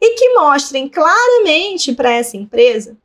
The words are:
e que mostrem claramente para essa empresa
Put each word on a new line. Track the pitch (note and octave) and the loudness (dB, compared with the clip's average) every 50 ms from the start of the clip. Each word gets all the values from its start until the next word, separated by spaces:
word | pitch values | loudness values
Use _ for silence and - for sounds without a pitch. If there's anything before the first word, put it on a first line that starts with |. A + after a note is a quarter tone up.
e | G#4+ A#4 A#4 | 0 0 0
que | - C5 B4 B4 | 2 0 2 2
mostrem | G4+ D#4 D4 C#4 C#4+ C#4+ - C#4 C4+ C4 C#4 | 2 2 2 2 0 -2 -6 -8 -8 -8 -6
claramente | - F4 D#4 D#4+ F#4+ A4 A#4+ B4 B4 A#4+ G#4 E4+ D4+ E4 F#4+ G#4 F#4+ E4+ - C#4 A#3+ | -4 -2 0 2 2 2 2 2 2 2 2 2 0 -2 -2 -4 -6 -6 -6 -6 -4
para | - B3 B3 | -2 -2 0
essa | A#3 A#3+ A#3+ A#3 - | 0 -2 -4 -6 -8
empresa | G3 G3+ G#3 - A#3 A#3+ B3 A3+ A3 G#3+ - - - | -14 -14 -6 0 2 2 2 2 -2 -8 -10 -18 -20